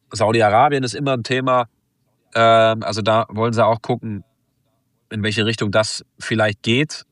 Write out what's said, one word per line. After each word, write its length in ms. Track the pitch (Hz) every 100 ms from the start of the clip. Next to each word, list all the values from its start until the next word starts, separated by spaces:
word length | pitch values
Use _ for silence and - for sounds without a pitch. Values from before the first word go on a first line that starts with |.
| _
Saudi-Arabien 720 | 107 107 117 107 107 143 143
ist 100 | 127
immer 200 | - 143
ein 100 | 131
Thema. 440 | 113 127 131 127 120 _ _ _ _ _ _ 113
Ähm, 480 | 113 113 113 113
also 180 | 110 104
da 260 | 107 110 113
wollen 240 | 104 113
sie 100 | 113
auch 180 | 110 113
gucken, 440 | - 120 117 101 - _ _ _ _ _ _ _ _
in 120 | 110
welche 240 | 107 107 107
Richtung 240 | 113 107
das 340 | 110 107 - - _
vielleicht 460 | - 110 107 98
geht, 420 | - 120 151 - -